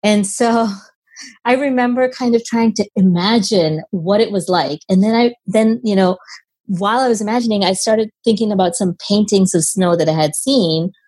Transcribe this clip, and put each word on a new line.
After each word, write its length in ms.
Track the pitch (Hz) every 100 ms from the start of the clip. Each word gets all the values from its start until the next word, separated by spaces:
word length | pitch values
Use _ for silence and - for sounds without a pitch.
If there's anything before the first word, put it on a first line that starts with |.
And 240 | 208 208 196
so 400 | - 233 233 226 196 - _ _
<laughs> 380 | - - - 233
I 80 | 254
remember 540 | 285 247 247 247 254
kind 240 | 254 247 233
of 80 | 233
trying 280 | 233 226 220
to 120 | 202 -
imagine 840 | 190 175 185 233 190 202 156 156 -
what 320 | 190 160 202
it 100 | 226
was 160 | 196 160
like. 300 | 180 151 156 -
And 120 | 190
then 120 | 208 226
I, 180 | 240 240 -
then, 320 | 214 220 233
you 120 | 233 196
know, 220 | 185 185 - - _ _ _
while 300 | 185 196 233
I 80 | 262
was 140 | 220
imagining, 420 | 208 233 233 214
I 80 | 185
started 360 | 190 - 220 220 _ -
thinking 260 | 208 220
about 240 | 196 180 170
some 200 | 185 175 -
paintings 460 | 202 208 196 190 175
of 80 |
snow 320 | 160 - 180 170
that 140 | 151
I 40 |
had 220 | 160 156 -
seen. 560 | - 269 175 160 170 -